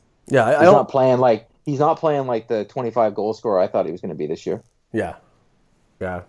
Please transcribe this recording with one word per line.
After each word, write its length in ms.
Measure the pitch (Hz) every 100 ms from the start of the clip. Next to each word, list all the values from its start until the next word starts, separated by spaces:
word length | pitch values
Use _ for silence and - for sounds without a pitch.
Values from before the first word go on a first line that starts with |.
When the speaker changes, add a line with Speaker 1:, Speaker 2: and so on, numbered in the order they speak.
| _ _ -
Speaker 1:
Yeah, 200 | 131 113
I, 20 |
I 40 |
Speaker 2:
He's 80 | 147
Speaker 1:
don't 100 | 165
Speaker 2:
not 160 | 147 120
playing 300 | 135 131 123
like, 280 | 127 113 - _
he's 160 | - 139
not 200 | 147 160
playing 260 | 160 143 135
like 220 | 117 113
the 180 | 117 101
twenty-five 480 | - 120 117 110
goal 220 | 101 104 110
scorer 240 | 120 95
I 80 | 98
thought 180 | 107 85
he 60 |
was 100 | 87
gonna 140 | - 76
be 100 | 76
this 220 | 80 -
year. 160 | - - _ _
Speaker 1:
Yeah. 260 | 110 92 - _ _ _ _ _ _ _ -
Yeah. 220 | 92 90